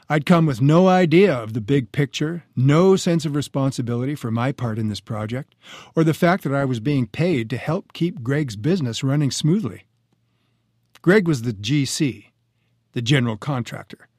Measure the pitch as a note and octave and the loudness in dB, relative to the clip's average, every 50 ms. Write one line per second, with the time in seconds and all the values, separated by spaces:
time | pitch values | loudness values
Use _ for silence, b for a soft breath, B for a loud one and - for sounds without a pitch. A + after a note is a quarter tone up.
0 | B B D3 D#3 C#3 - F3+ E3+ E3 D#3 C3 G#2 C3 C#3+ D#3 E3+ F#3 F#3+ F#3 F#3 | B B -2 -2 2 4 4 4 4 2 2 2 2 4 6 6 6 6 6 4
1 | F3+ D#3+ C#3+ F3 G3+ F#3+ D3 B2 A2 A2 A2 A#2+ G#2 G2+ C#3+ C#3+ A#2+ - - - | 4 4 6 6 6 4 2 0 -4 -6 -6 -6 -2 0 0 0 0 -2 -4 -4
2 | D3 C3 - - D3+ D3+ E3+ E3+ - _ - - C3 C#3 C#3+ D#3+ F3+ F#3+ F#3+ F3+ | -4 -4 -2 -6 -6 -6 -6 -8 -12 _ -4 0 2 4 4 4 6 4 4 4
3 | - F#3 E3+ E3 C#3+ D#3+ C#3 D3 C3 - - C#3 C3+ C3+ - - B2+ A2+ A#2+ A#2+ | 2 0 0 0 -2 -2 -4 -4 -6 -4 -4 -2 -2 -2 -2 -4 -6 -4 -4 -4
4 | B2+ C3+ D3+ C#3+ - A#2 A2+ A#2 A#2+ C3+ C3 - B2 A#2 A2 A2+ A2 G#2+ G#2 G2+ | -4 -6 -6 -6 -6 -4 -2 -2 -2 -2 -4 -4 -6 -6 -4 -4 -4 -4 -6 -8
5 | - - A#2 G#2+ G#2+ G#2+ A#2+ C3 D#3 _ _ B B B B B B B B D#3+ | -10 -10 -10 -8 -8 -6 -8 -8 -10 _ _ B B B B B B B B 0
6 | D#3+ E3 D3 - F#3 E3+ F3+ G3 - D3 C3+ C#3 C#3 C3 B2+ A#2 G#2+ C#3+ D3 C3+ | 0 0 2 2 2 2 2 0 -2 -4 -2 -2 -2 -2 -2 -4 -2 -2 0 0
7 | B2 - - - D#3 F#3 F3 B2+ A2+ A2+ B2+ A#2 - - D#3 - - _ - - | -2 -2 -4 -4 -2 0 0 -2 -2 -4 -6 -8 -6 -4 -6 -6 -6 _ -8 -4
8 | E3 F3 - - A2+ A#2+ C#3 D3+ D#3 C3 G#2 G2+ G#2 D3 F#3 G3 C#3+ B2 A2+ - | -4 -4 -4 -6 -6 -4 -2 -2 -2 -4 -6 -6 -2 -2 0 0 -2 -4 -6 -4
9 | - C3 C#3 D3+ D3 C3 - - - D3+ F3 A3+ G3 A2+ F2+ - _ _ _ _ | -2 -2 0 0 0 -2 -2 -2 0 0 0 0 -2 -6 -10 -12 _ _ _ _
10 | _ _ _ _ _ _ _ _ _ _ _ _ _ _ _ _ _ _ _ _ | _ _ _ _ _ _ _ _ _ _ _ _ _ _ _ _ _ _ _ _
11 | - D#3+ F#3 A3 F#3 E3 D#3 A#2+ A2+ B2 A2 F#2+ G2+ G#2+ D3 D3 C3+ B2 - - | 4 4 6 6 6 2 0 0 -2 -4 -6 -6 -4 -2 0 0 0 -2 -2 -2
12 | D#3+ C3 - - - _ _ _ _ _ _ _ _ _ _ _ _ _ - B2+ | -2 -2 -2 -6 -14 _ _ _ _ _ _ _ _ _ _ _ _ _ -8 -6
13 | A#2 A2 D3+ C3+ B2 A#2 A2 - - D3 D3 B2+ A2+ - - - G2+ - - - | 0 2 2 2 2 0 -2 -4 -6 -6 -4 -4 -6 -8 -10 -16 -16 -16 -20 -20
14 | - _ _ | -20 _ _